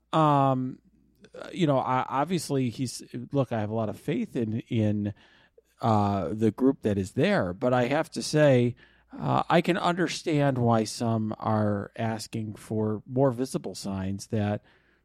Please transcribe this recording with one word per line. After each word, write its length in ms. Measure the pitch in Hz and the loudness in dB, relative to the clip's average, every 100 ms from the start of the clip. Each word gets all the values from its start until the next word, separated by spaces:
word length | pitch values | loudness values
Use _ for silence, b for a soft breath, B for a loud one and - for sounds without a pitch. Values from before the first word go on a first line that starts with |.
| _ | _
um, 640 | 165 156 143 135 131 127 - _ _ _ _ - - - | 2 4 4 4 2 -2 -8 _ _ _ _ -20 -18 -12
you 140 | - 160 | 0 2
know, 120 | 131 | 2
I, 280 | 117 127 - | 2 0 0
obviously 640 | 131 151 180 - 139 127 | -2 -2 -2 -2 0 0
he's, 320 | - 127 - - 127 120 | -2 -6 -8 -12 -12 -4
look, 180 | 139 131 | -2 0
I 80 | 113 | -2
have 120 | 104 | -2
a 40 | |
lot 140 | 110 110 | -2 -4
of 100 | 101 | -4
faith 380 | - 185 226 - | -4 -4 -4 -4
in, 240 | 113 110 - | -2 -4 -2
in, 440 | 117 107 104 104 b b b b b _ _ | 0 2 0 -2 b b b b b _ _
uh, 460 | 120 107 101 101 80 | 2 2 2 0 -2
the 180 | 107 110 | 0 0
group 320 | - 131 135 | 2 2 2
that 140 | 113 101 | 0 0
is 160 | 95 | -2
there, 400 | - 170 196 92 | 0 0 2 -2
but 220 | 92 123 | -2 0
I 120 | 123 120 | 2 2
have 240 | 143 156 | 0 -2
to 100 | - | -6
say, 520 | - 151 147 127 123 b b b _ - | -2 4 6 6 4 b b b _ -8
uh, 240 | 147 131 - | -2 0 2
I 120 | 170 | 2
can 160 | 175 170 | 2 0
understand 800 | 180 175 165 - - 147 143 127 | 0 0 -2 -4 -2 2 2 2
why 260 | 117 117 | 2 2
some 500 | 107 - 117 113 110 - | 0 -2 -2 0 -2 -4
are 540 | - 107 107 101 - - | -2 0 0 -2 -6 -6
asking 580 | 113 110 - 117 107 | -6 -6 -8 -8 -8
for 480 | 104 - 110 110 107 - | -10 -6 -2 -2 -2 -4
more 240 | 127 139 | 0 2
visible 440 | 117 131 170 117 | 2 -4 -6 -8
signs 540 | 92 98 95 95 98 - | -10 -8 -6 -4 -6 -4
that, 340 | 110 104 104 - _ _ _ | -2 -2 -2 -8 _ _ _